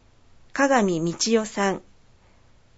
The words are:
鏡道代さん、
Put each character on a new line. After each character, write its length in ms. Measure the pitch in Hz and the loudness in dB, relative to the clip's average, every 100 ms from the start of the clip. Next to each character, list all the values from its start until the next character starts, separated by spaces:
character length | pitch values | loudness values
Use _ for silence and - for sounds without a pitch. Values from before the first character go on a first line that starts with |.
| _ _ _ - - | _ _ _ -20 -10
鏡 500 | - 277 269 196 170 | -2 2 2 2 0
道 140 | 170 165 | -4 -4
代 280 | 220 226 214 | 0 0 0
さ 260 | - 196 | -2 -2
ん、 100 | 185 - - _ _ _ _ _ _ _ | -2 -8 -20 _ _ _ _ _ _ _